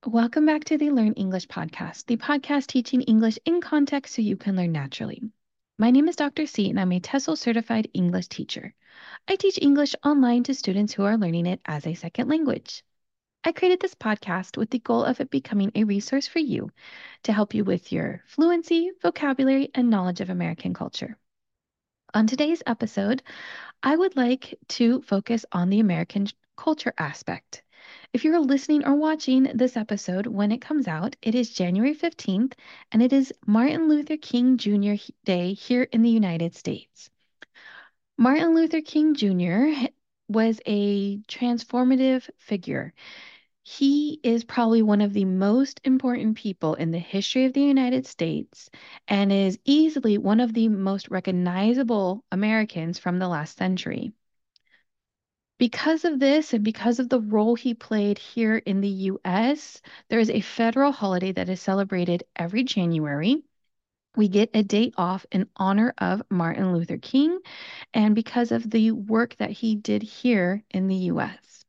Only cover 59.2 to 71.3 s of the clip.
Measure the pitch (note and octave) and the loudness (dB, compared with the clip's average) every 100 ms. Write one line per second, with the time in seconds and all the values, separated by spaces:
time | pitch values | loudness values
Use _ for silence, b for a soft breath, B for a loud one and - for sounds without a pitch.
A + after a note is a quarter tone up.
59.2 | - F3+ A#3 D4+ - - B B B A3+ | -2 0 0 -2 -6 -20 B B B 0
60.2 | A3 A3 F#3+ - A3+ A#3+ C#4+ C4+ G3+ F3+ | 2 0 -4 -2 0 2 0 0 -2 -2
61.2 | F#3+ F#3 F3+ F#3 - G3 G3 - F3 F3 | -2 -4 -4 -4 -2 -2 0 -2 0 -2
62.2 | - - E3+ G#3 C4 - F3 E3 D3+ C#3+ | -4 -8 -4 -2 -2 0 0 0 -2 -2
63.2 | F3 D4 - _ _ _ _ _ _ - | 0 0 -2 _ _ _ _ _ _ 0
64.2 | G#3+ G3 A3+ A3 G3+ G3+ A#3 - F3 F#3+ | 2 4 2 2 2 2 0 0 -2 -2
65.2 | - F#3 F#3+ - F#3+ G3 A3+ - F3+ F#3+ | -2 -2 -2 -2 0 2 2 0 -2 -2
66.2 | - F3+ E3 - F#3+ F3 E3+ E3+ - C4 | -2 -2 -2 -2 0 0 -2 -8 -2 2
67.2 | D4+ F4+ B B B B B A3+ G#3+ G#3+ | 2 0 B B B B B 0 2 2
68.2 | A3+ B3 A#3+ A#3 A#3 A3+ A3 A3 G3+ A3 | 0 -2 0 -2 0 2 2 0 0 0
69.2 | A#3+ - G#3 G#3 A3+ G#3+ G#3 G#3 G#3+ - | 0 -4 -8 -4 -2 -2 -2 -2 -4 -4
70.2 | B3 A3 F3+ G3 _ F#3 F#3+ F#3+ F3+ E3 | 0 2 2 -2 _ -4 -2 0 -2 -2
71.2 | - | -4